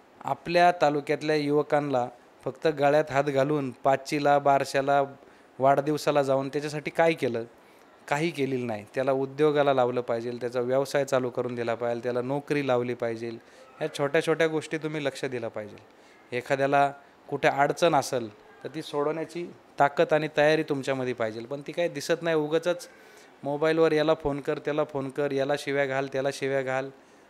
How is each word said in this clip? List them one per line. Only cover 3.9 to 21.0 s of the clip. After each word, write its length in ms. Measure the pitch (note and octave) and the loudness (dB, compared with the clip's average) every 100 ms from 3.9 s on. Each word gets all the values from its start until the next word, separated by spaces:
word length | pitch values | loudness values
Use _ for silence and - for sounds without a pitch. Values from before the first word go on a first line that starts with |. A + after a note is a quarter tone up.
| C3+ - D3+ C#3+ C#3+ | 0 0 0 4 4
बारशाला, 640 | C#3+ C#3 C3+ C#3 C3+ C#3+ C3+ C3+ - - - - | 4 2 2 0 2 2 2 -6 -20 -20 -18 0
वाढदिवसाला 640 | C3 C#3+ C#3+ D3+ - D3 | 4 4 2 0 0 2
जाऊन 260 | C3+ C3+ C#3 | 2 0 0
त्याच्यासाठी 420 | D3 D3 D3+ C#3 | -4 -6 -6 -4
काय 220 | - E3 | 2 2
केलं? 320 | E3 C3 A#2 A#2 - - - - - - | 2 -2 -2 -6 -14 -20 -20 -20 -20 -6
काही 220 | D3 E3+ | -2 -2
केलेलं 360 | C#3+ C3+ C3 B2 | -2 -2 -2 -4
नाही. 200 | G#2+ G#2 | -6 -6
त्याला 180 | C3+ C3 | -2 0
उद्योगाला 640 | C3+ C3+ C3+ D3+ D3 C#3+ | 0 -2 2 2 4 4
लावलं 260 | C3+ B2 B2 | 4 2 0
पाहिजे, 300 | B2 A#2 A#2 | -2 -4 -4
त्याचा 300 | A#2+ A#2+ B2+ | -6 -4 -2
व्यवसाय 440 | B2 C3 C#3 C#3+ | 0 0 2 0
चालू 260 | C3+ C3 B2+ | 0 0 0
करून 240 | B2 B2 | -4 -4
दिला 200 | A#2+ A#2 | -4 -4
पाहिजे, 280 | A2+ A#2+ A#2+ | -2 -2 -4
त्याला 200 | B2 B2 | -4 -4
नोकरी 460 | B2 C#3+ C#3 D3 C3+ | -2 -4 -2 -2 0
लावली 260 | B2 B2 | 0 0
पाहिजे. 340 | A#2+ A#2 A2+ A#2 A#2 - - - - | -4 -4 -6 -8 -10 -16 -20 -20 -8
ह्या 160 | D#3 - | -6 -2
छोट्या 280 | C#3+ D#3+ D#3+ | 0 0 0
छोट्या 200 | D#3 D#3+ | 2 0
गोष्टी 320 | D#3 - D#3+ | 0 -4 -6
तुम्ही 260 | D#3 D#3 | -6 -4
लक्ष 200 | C#3+ C3+ | -4 -4
दिलं 240 | C#3 B2 A2+ | -6 -6 -6
पाहिजे. 280 | G#2+ G#2+ G2 - - - - - B2 | -8 -12 -16 -20 -20 -20 -20 -10 -8
एखाद्याला 560 | A#2+ C#3 C#3 C#3+ C#3 C#3 - - - | -2 0 2 4 2 -2 -18 -20 -10
कुठे 200 | C#3 D3+ | 0 0
अडचण 460 | C3+ C#3+ D3 E3+ | 2 2 2 2
असेल, 400 | D3 B2+ C3 A2 - - - | 2 0 -4 -6 -12 -20 -18
तर 40 | C3 | -14
ती 80 | D3 | -12
सोडवण्याची 720 | D3+ D3 D3 D#3+ D#3 F3 F3 - - - | -8 -4 -2 -4 -8 -10 -12 -14 -10 2
ताकद 280 | C#3 - E3 | 2 4 2
आणि 160 | D#3 D#3 - | 2 2 2
तयारी 260 | D3 D#3 | 4 4
तुमच्यामध्ये 500 | D3+ C#3 C3 C3+ | 0 -4 -2 -2